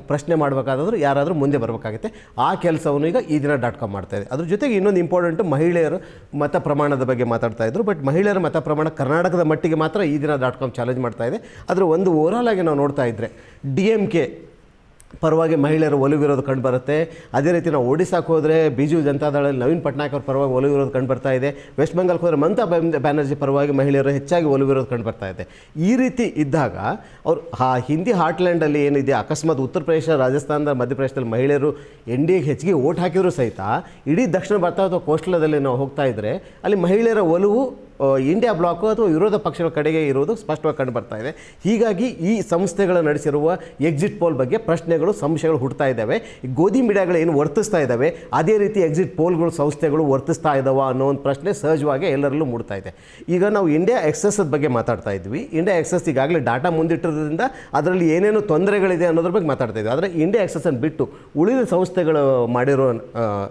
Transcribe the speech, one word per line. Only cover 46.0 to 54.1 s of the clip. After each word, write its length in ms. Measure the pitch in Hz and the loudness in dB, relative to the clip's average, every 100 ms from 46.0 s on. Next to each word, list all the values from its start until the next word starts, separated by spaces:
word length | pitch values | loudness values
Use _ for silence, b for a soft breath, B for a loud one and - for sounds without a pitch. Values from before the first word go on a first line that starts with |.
| 110 208 B B | -2 -4 B B
ಈ 20 | 131 | -6
ಗೋಧಿ 360 | 131 190 269 | 0 2 4
ಮೀಡಿಯಾಗಳು 340 | 240 196 180 175 | 2 2 2 2
ಏನು 220 | 160 143 | 2 2
ವರ್ತಿಸ್ತಾ 400 | 151 220 208 180 | 2 0 0 0
ಇದ್ದಾವೆ, 380 | 131 117 151 B B | 2 2 0 B B
ಅದೇ 260 | 135 160 214 | 0 2 2
ರೀತಿ 220 | 202 208 | 2 2
ಎಕ್ಸಿಟ್ 360 | 165 151 180 - | 0 0 -2 0
ಪೋಲ್‌ಗಳು, 340 | 170 170 170 | 0 2 0
ಸಂಸ್ಥೆಗಳು 540 | 160 147 147 160 151 | 0 -2 0 0 2
ವರ್ತಿಸ್ತಾ 500 | 151 135 165 160 156 | 2 0 0 -2 0
ಇದ್ದಾವ 280 | 139 135 135 | 0 2 2
ಅನ್ನೋ 220 | 135 127 | 0 0
ಒಂದು 160 | 139 139 | 0 0
ಪ್ರಶ್ನೆ 320 | 139 139 175 | -2 -2 -4
ಸಹಜವಾಗಿ 540 | 202 151 160 147 135 180 | -2 0 0 0 0 0
ಎಲ್ಲರಲ್ಲೂ 380 | 139 143 143 | 0 0 0
ಮೂಡ್ತಾ 300 | 147 117 - | -2 -4 -8
ಇದೆ. 500 | 98 92 - - - - | -10 -10 -16 -20 -14 -2
ಈಗ 160 | 180 | 0
ನಾವು 240 | 208 208 175 | 2 2 2
ಇಂಡಿಯಾ 300 | 151 185 240 | 2 2 2
ಎಕ್ಸೆಸ್ 420 | 156 | 0